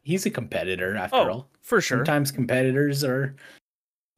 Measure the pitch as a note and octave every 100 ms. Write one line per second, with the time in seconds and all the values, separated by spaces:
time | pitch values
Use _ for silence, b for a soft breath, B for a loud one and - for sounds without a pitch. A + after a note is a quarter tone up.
0 | - F#3 G#3 - A2+ F2 F2 F#2 F#2 G#2
1 | - B3+ D#3 G#2+ - _ - A3+ - C3
2 | D#3+ D3 C#3 - A#2+ B2+ C3 C3 D3 C#3+
3 | C#3+ C3 C#3 C#3 B B _ _ _ _
4 | _